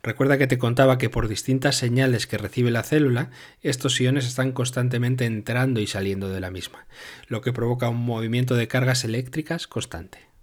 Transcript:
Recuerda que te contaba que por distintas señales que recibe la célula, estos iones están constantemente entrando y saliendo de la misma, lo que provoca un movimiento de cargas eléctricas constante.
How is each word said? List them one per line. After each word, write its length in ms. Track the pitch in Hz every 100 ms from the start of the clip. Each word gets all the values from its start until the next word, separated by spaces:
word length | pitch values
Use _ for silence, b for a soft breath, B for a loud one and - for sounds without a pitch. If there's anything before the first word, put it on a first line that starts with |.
Recuerda 340 | 113 - 135 139
que 100 | 139
te 100 | 127
contaba 400 | 123 120 135 127
que 120 | 117
por 200 | 117 110
distintas 480 | 107 - 131 139 135
señales 500 | 123 123 131 117 -
que 100 | 104
recibe 340 | 101 - 120
la 120 | 117
célula, 480 | - 151 143 120 160 B B B
estos 380 | 156 127 131 -
iones 240 | 127 139 123
están 260 | - 131
constantemente 760 | 131 123 - 123 120 123 127 117
entrando 540 | 110 - 120 135 117
y 80 | 104
saliendo 400 | 101 98 98 98
de 140 | 95
la 100 | 92
misma, 360 | 92 - - - B B B -
lo 120 | 113
que 140 | 123
provoca 340 | 120 117 120 120
un 160 | 117
movimiento 520 | 120 113 113 120 127 120
de 120 | 113
cargas 380 | 127 127 123 117
eléctricas 600 | 113 127 156 151 165 -
constante. 600 | 117 - - 90 - - _